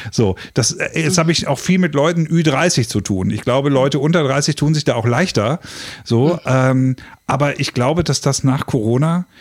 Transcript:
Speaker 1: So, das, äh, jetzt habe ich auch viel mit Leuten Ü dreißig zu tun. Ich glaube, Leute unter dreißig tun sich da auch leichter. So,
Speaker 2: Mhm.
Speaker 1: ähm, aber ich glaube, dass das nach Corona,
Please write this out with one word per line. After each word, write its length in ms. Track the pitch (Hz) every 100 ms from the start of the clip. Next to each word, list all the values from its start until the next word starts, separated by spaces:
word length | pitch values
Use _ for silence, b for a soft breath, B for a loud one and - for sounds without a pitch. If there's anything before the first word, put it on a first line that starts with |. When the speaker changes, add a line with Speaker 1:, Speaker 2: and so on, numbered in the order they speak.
| 107
Speaker 1:
So, 240 | - 104 92 B
das, 160 | - 120
äh, 280 | - 151 -
jetzt 160 | 156 180
habe 140 | 160
ich 160 | 160 -
auch 100 | 135
viel 220 | - 185
mit 140 | 175
Leuten 340 | 147 156 170 151
Ü 140 | 165
dreißig 440 | 156 135 175 143 113
zu 120 | 104
tun. 300 | - 95 101
Ich 120 | 104
glaube, 280 | - 127 143
Leute 280 | 135 139 143
unter 240 | 151 170
dreißig 320 | 139 135 147
tun 180 | 147 147
sich 120 | 156
da 100 | 175
auch 120 | 120 113
leichter. 520 | 120 185 117 107 165 B B B B
So, 300 | - 117 143
Speaker 2:
Mhm. 40 | 170 -
Speaker 1:
ähm, 500 | 131 131 131 131 127 B B -
aber 320 | 131 143 135
ich 120 | -
glaube, 320 | - 127 170
dass 160 | 160 135
das 240 | 147 135
nach 220 | 131 131 -
Corona, 600 | 135 110 123 160 175 180 B